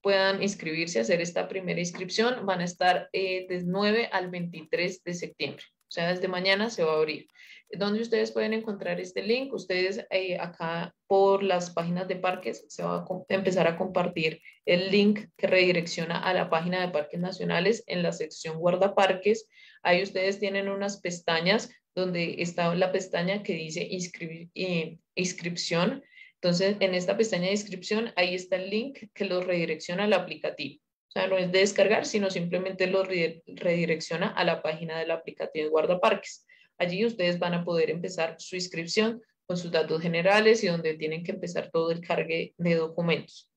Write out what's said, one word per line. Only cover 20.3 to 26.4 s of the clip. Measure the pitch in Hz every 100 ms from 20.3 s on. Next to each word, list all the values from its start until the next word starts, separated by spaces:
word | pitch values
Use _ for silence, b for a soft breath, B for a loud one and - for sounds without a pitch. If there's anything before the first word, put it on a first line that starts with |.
| 202
tienen | 202 196 196
unas | 196 202 202
pestañas | 180 175 - 165 170 220 - B _
donde | - 185 175 170 -
está | 170 - 170
la | 175 185
pestaña | 190 185 170 175 202
que | 208
dice | 170 160 160 -
inscribir, | 185 180 - 170 165 170 -
eh, | 185 175 156 165 _
inscripción. | - 180 - 170 175 - 170 190 269 B B B _